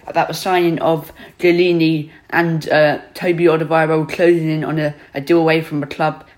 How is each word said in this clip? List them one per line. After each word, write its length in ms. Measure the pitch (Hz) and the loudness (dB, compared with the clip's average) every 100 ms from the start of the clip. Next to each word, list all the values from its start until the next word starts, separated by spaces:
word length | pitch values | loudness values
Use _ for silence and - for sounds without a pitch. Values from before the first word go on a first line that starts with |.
| - | -4
about 200 | - - | -2 -2
the 60 | |
signing 460 | 160 190 180 175 160 | -4 -2 0 0 0
of 320 | 160 165 - - - - | 0 -2 -4 -18 -20 -2
Chiellini 720 | 180 170 180 170 160 160 147 - - | 2 4 2 2 2 0 -4 -14 -4
and, 360 | 143 170 160 - | -2 0 -2 0
uh, 340 | 151 151 135 - | 2 2 0 -8
Toby 300 | - 180 165 | -6 -2 2
Alderweireld 680 | 170 160 156 165 156 160 156 | 2 2 0 0 2 0 -2
closing 400 | - 175 170 160 | 0 2 2 0
in 140 | 156 | -2
on 160 | 143 156 | -4 -4
a, 160 | 147 147 - | -4 -6 -12
a 80 | 143 | -8
deal 160 | 143 170 | 0 2
away 240 | 160 160 | 2 0
from 200 | 160 147 | -2 -6
the 40 | 143 | -6
club, 400 | - 156 151 - | -4 -4 -4 -14